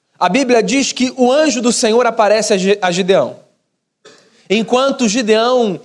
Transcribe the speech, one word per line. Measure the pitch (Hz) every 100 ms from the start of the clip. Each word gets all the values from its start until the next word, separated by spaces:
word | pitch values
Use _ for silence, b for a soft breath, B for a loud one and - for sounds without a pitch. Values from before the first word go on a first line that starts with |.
| _ -
A | 180
Bíblia | 214 254 240
diz | 185 262 262
que | - 254 254
o | 247
anjo | 277 311 233
do | 233
Senhor | - 226 220 247
aparece | 233 208 220 214
a | 202
Gi-, | 190 202
a | 185
Gideão. | 175 185 185 123 - _ _ _ _ _ _ b b b b -
Enquanto | 208 220 247 269 269 240
Gideão, | 214 220 220 233 254 226 160